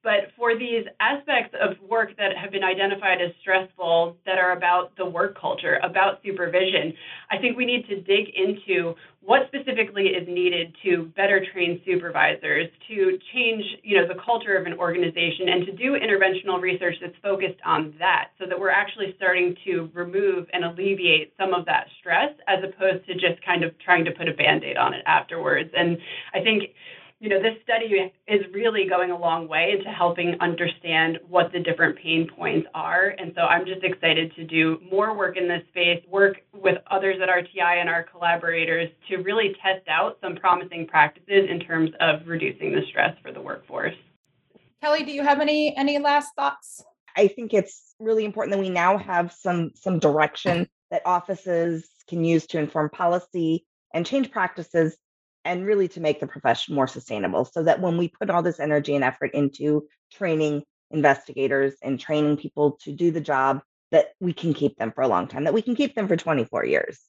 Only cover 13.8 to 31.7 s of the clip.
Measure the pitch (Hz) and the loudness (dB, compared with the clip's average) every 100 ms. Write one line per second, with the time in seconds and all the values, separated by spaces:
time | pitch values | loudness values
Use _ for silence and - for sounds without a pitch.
13.8 | 214 196 170 180 - 233 208 190 180 170 | 0 2 2 -4 -2 -2 0 -2 -2 -4
14.8 | 175 175 170 170 165 - - 180 180 190 | -2 0 -2 0 -4 -2 -2 0 -2 -4
15.8 | 254 285 220 196 190 185 202 180 185 180 | -2 0 0 2 2 0 -2 -2 -2 -2
16.8 | 180 170 175 - 202 190 190 - - 160 | -4 -4 -12 -8 -4 -2 -4 -6 -2 0
17.8 | 156 151 180 185 - _ 190 180 196 180 | -2 -2 0 2 -2 _ -8 -2 2 2
18.8 | 196 - 196 - 190 180 180 175 196 170 | 0 -6 -8 -2 0 2 0 -2 -4 -4
19.8 | 165 170 175 190 202 185 170 180 170 170 | -4 -8 -4 0 0 0 -4 -4 -4 -2
20.8 | 196 190 175 156 151 - 190 180 170 151 | -2 0 4 2 0 -4 -2 0 0 -2
21.8 | - - 185 170 285 - - 190 190 - | -2 -14 0 0 0 -4 -2 -2 -2 0
22.8 | 190 185 - 175 175 170 - 170 165 - | 0 0 -4 0 0 0 -2 0 0 -6
23.8 | - 175 165 175 165 156 147 151 143 - | 2 4 4 -2 -6 0 2 2 -2 0
24.8 | - - - 156 - 165 151 143 165 - | 0 0 0 0 0 -6 0 0 0 0
25.8 | 175 170 - - - 190 185 214 202 - | 0 -2 -6 -14 -6 -2 0 0 -4 -14
26.8 | - - - _ 214 190 220 220 - 226 | -20 -20 -20 _ 0 2 0 -2 -2 -2
27.8 | 226 196 185 _ - 208 190 196 226 214 | 2 0 0 _ -2 0 0 -2 -2 0
28.8 | 190 180 180 175 170 165 160 156 175 196 | 0 0 0 -2 -2 -2 -2 0 0 0
29.8 | - - 175 170 175 170 175 170 170 - | -4 0 0 2 -2 0 -2 0 -4 -4
30.8 | 170 160 160 165 - 180 170 180 170 | -2 2 2 -2 0 2 2 -2 -2